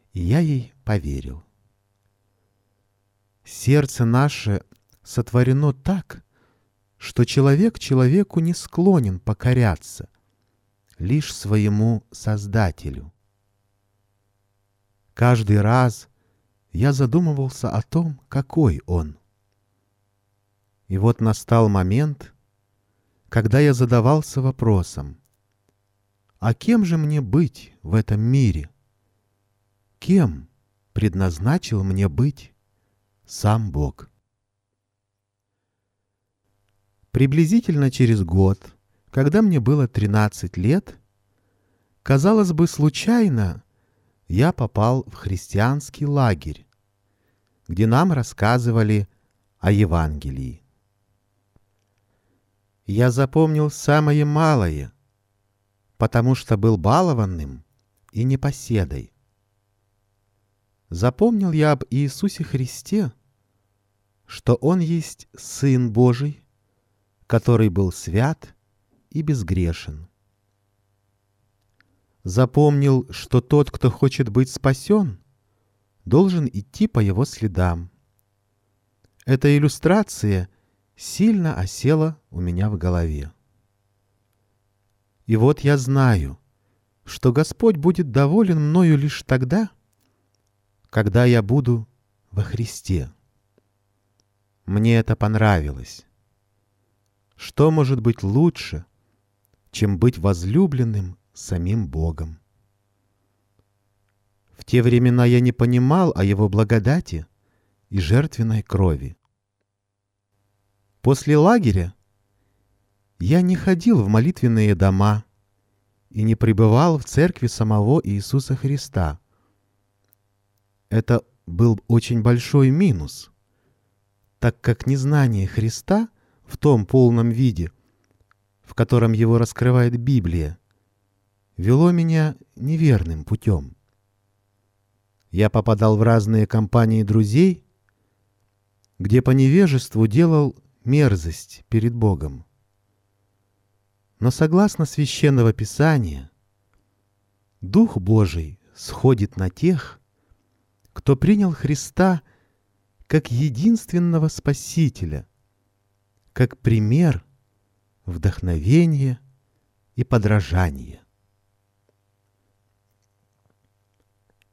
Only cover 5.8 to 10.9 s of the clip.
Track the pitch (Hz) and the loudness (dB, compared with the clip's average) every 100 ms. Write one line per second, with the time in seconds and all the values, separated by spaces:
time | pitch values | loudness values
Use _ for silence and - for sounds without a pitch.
5.8 | - 190 - - _ _ _ _ _ _ | -4 -4 -6 -18 _ _ _ _ _ _
6.8 | _ _ - - 120 - 139 143 226 - | _ _ -8 -2 0 2 2 2 0 -2
7.8 | - 131 127 180 202 170 165 170 - - | -2 0 2 2 0 -2 -2 -4 -6 -2
8.8 | 185 156 107 92 - 107 127 127 113 85 | 2 2 0 -4 -6 -4 0 2 2 0
9.8 | - - - _ _ _ _ _ _ _ | -8 -18 -20 _ _ _ _ _ _ _
10.8 | _ | _